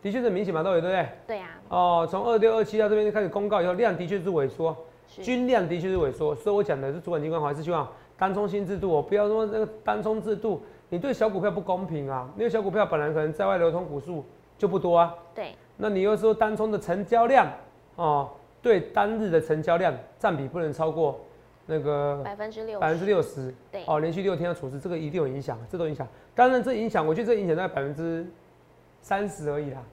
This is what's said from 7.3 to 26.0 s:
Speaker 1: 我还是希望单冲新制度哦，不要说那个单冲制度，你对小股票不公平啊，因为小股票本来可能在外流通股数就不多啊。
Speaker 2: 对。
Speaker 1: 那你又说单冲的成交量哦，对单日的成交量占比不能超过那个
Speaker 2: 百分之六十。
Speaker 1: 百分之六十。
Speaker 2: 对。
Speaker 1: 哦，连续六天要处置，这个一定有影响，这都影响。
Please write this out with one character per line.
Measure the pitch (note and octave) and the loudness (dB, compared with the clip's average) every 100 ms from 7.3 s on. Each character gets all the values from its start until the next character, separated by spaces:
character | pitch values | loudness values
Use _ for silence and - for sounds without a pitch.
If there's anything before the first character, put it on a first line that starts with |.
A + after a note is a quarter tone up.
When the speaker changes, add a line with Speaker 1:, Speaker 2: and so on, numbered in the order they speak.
| D#3+ | -2
Speaker 1:
我 | D3 | -2
还 | |
是 | C#3+ | -4
希 | D#3 | -2
望 | E3+ C3+ - - - | -2 -4 -10 -20 -4
单 | F#3+ | -2
冲 | G3 G#3 | 0 -2
新 | G3+ F#3+ | -2 -4
制 | G3 | -4
度 | F#3+ D#3+ | 0 0
哦， | |
不 | D#3+ G#3 | 2 2
要 | G#3 | 2
说 | A3 A3 | 2 0
那 | A3 | -2
个 | G#3+ A3 | -4 -4
单 | - G#3 | -4 -2
冲 | G3+ A3 | 0 -2
制 | G#3 G#3 | -2 -2
度， | A3+ E3 - - - | -2 -4 -6 -20 -8
你 | F3 | -6
对 | C#4 | -2
小 | B3 A3 | 2 2
股 | F#3+ | 2
票 | G3+ | -2
不 | F3+ | -2
公 | F#3 F#3 E3+ | -2 -2 -2
平 | D#3 C#3 | -6 -4
啊， | C3+ B2+ G3 | -6 -6 -4
因 | |
为 | A#3 | -2
小 | A3 | 0
股 | G3+ | 0
票 | F#3+ G#3 | 0 2
本 | D#3 | 2
来 | D3+ | 0
可 | D#3 | 0
能 | D#3 | -2
在 | D#3 G3 | 0 0
外 | F#3+ | 4
流 | E3 | 2
通 | E3 F3 | 0 -4
股 | C#3+ | -8
数 | D3+ E3+ C3+ - _ _ | -8 -10 -10 -20 _ _
就 | G3+ | 0
不 | F#3 | 0
多 | F3 E3+ | 4 6
啊。 | E3+ - - | 4 2 -16
Speaker 2:
对。 | - F3 G2+ - - | -12 -12 -12 -20 -6
Speaker 1:
那 | G#3+ | -2
你 | G3 | 0
又 | G3 G#3+ | 2 4
说 | A3 | 2
单 | G#3+ G#3+ G#3+ | 4 0 0
冲 | A3 | -2
的 | G#3 | -2
成 | - F3 | -2 -4
交 | G#3 A#3 A#3 | 2 2 6
量 | C4+ E3+ - - - _ - | 6 4 0 -18 -20 _ -4
哦， | E3 D3 C#3 - - _ | 0 2 0 -8 -20 _
对 | A#3+ G3+ | 4 4
单 | - - G3+ A3+ | 4 0 2 0
日 | G#3 | 2
的 | E3 | 2
成 | D#3 D#3 | 2 -2
交 | D#3 E3+ | 2 2
量 | F3+ C3 - - | 2 0 -10 -2
占 | G#3+ D#3 | 0 0
比 | C3+ | -4
不 | E3+ | -4
能 | D#3+ | -4
超 | C#3 D#3+ | -2 -2
过 | D#3 D#3 C#3 - - - _ - | 2 0 0 -12 -20 -20 _ -6
那 | D#3 | -4
个 | C#3+ D3 C#3+ C#3+ | 0 0 0 -2
Speaker 2:
百 | C3+ G3+ | -6 -8
分 | G#3+ | -10
之 | G#3+ A3 | -8 -8
六 | |
十。 | G#3 | -2
Speaker 1:
百 | E3 | 0
分 | E3 | 0
之 | F#3+ | 2
六 | G3 | 2
十。 | D3+ - C3 B2+ - | 2 -4 -10 -10 -14
Speaker 2:
对。 | G3 E3 | -12 -2
Speaker 1:
哦， | D#3 | 0
连 | D#3 | 0
续 | E3 | -2
六 | F3 F3 | -2 -2
天 | F3 | -2
要 | |
处 | E3+ C3+ | -4 -8
置， | C3+ | -8
这 | F3+ | -6
个 | E3+ | -6
一 | D#3 | -4
定 | F3 | -2
有 | C#3+ | -2
影 | C3+ | -4
响， | C#3 A#2 A#2 | -8 -10 -8
这 | F#3 | -4
都 | E3 | -4
影 | |
响。 | C#3+ | -4